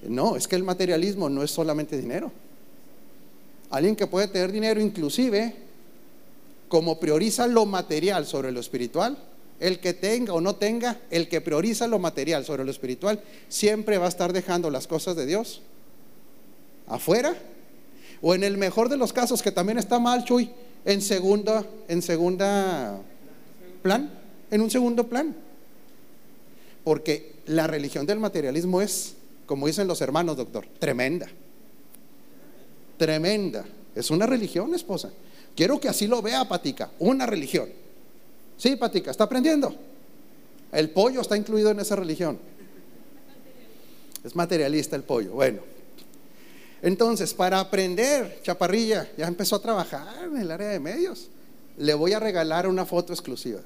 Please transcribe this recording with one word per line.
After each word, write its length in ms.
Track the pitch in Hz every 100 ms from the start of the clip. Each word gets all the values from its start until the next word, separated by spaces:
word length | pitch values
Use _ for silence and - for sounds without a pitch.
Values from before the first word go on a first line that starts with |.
| -
No, 300 | 120 180 175
es 100 | -
que 100 | 180
el 60 |
materialismo 680 | 185 180 185 165 185 196 160
no 120 | 139
es 80 | 147
solamente 460 | - 160 151 147 143
dinero. 340 | 117 143 269 - - - - - - - - - - - - - -
Alguien 260 | 135 175 214
que 100 | 196
puede 220 | 180 202
tener 240 | 196 185
dinero, 280 | 208 220 220
inclusive, 760 | 214 202 147 143 254 202 226 - - - - - - - - - - - -
como 320 | 170 165 160
prioriza 460 | 151 151 214 202 240
lo 180 | 233
material 640 | 214 196 180 156 175 190 147
sobre 260 | 143 131
lo 80 | 123
espiritual, 560 | 117 135 120 151 214 277 - - - -
el 180 | 175 185
que 160 | 180
tenga 400 | 175 190 233 240
o 80 | 170
no 140 | 180 202
tenga, 440 | 208 233 240 240 -
el 180 | 170 165
que 120 | 165
prioriza 460 | 170 151 196 220 240
lo 120 | 220
material 460 | 175 151 139 160
sobre 200 | 131 139 135
lo 40 |
espiritual, 520 | 131 127 123 190 214 - - -
siempre 480 | - 208 214 220 202
va 100 | 175
a 40 |
estar 240 | 175 175
dejando 340 | 185 185 175 165
las 180 | 135 -
cosas 300 | 160 185 170
de 80 |
Dios 380 | 135 208 233 - - - - - - - - - - - - - -
afuera, 480 | 117 - 202 285 349 - - - - - - - -
o 140 | 156
en 80 | 185
el 160 | 202 202
mejor 300 | 190 190 233
de 80 | 277
los 160 | 247
casos, 300 | - 240 247
que 100 | 214
también 260 | 190 180 233
está 220 | 208 240
mal, 240 | 240 247
Chuy, 260 | 247 247 240 - - -
en 160 | - 196
segunda, 640 | 202 196 185 208 208 220 208 - -
en 160 | 170
segunda 1000 | 170 170 170 185 196 202 190 165 117 101 98 - - - - - - -
plan, 300 | 185 214 294 - - - -
en 100 | 208
un 100 | 220
segundo 340 | 233 247 240 233
plan. 300 | 240 311 - - - - - - - - - - - - - - -
Porque 540 | - 147 156 147 - - -
la 220 | 160 160
religión 380 | 151 143 151 147
del 120 | 214
materialismo 640 | 214 185 139 143 175 180
es, 320 | 202 - - - - - -
como 220 | 139 143
dicen 180 | 160 196
los 140 | 175
hermanos, 360 | 135 147 170 143
doctor, 300 | 110 113 - -
tremenda. 480 | 151 123 131 175 - - - - - - - - - - - - - - - - - -
Tremenda. 680 | 156 156 165 214 190 110 95 - -
Es 160 | - 120
una 160 | 160 226
religión, 480 | 254 202 170 233
esposa. 360 | 349 - 185 - - - - -
Quiero 240 | - 175 285
que 100 | 285
así 200 | - 208
lo 120 | 240
vea, 280 | 208 254 262
Patica, 420 | 180 151 131 107 -
una 260 | 175 269
religión. 440 | 247 208 139 160 113 - - - - - - - - -
Sí, 180 | 240
Patica, 380 | 269 233 196 -
¿está 120 | 131
aprendiendo? 500 | 214 254 277 311 269 - - - - - - - - - -
El 180 | - 156
pollo 300 | 156 220 262
está 160 | 214 214
incluido 340 | 208 214 214
en 80 | 208
esa 160 | 202
religión. 420 | 196 180 151 170 123 - - - - - - - - - - - - - - - - - -
Es 100 | 120
materialista 640 | 165 170 175 139 151 147 147
el 80 |
pollo. 280 | - 123 98
Bueno. 360 | 113 139 107 - - - - - - - - - - - -
Entonces, 520 | 170 190 233 226 170
para 260 | - 185 190
aprender, 800 | 190 196 185 180 247 285 202 -
Chaparrilla, 640 | - 175 175 202 226 208 156 -
ya 80 | 160
empezó 300 | 175 196 202
a 40 |
trabajar 640 | 220 214 170 143 165 247
en 140 | 359 294
el 120 | 190
área 180 | 165 208
de 120 | 196
medios. 480 | 143 233 370 247 - - - - - -
Le 160 | 147
voy 220 | 151 165
a 60 | 214
regalar 460 | 220 180 160 160 180
una 200 | 185 175
foto 260 | 175 175
exclusiva. 480 | 175 - 123 131 104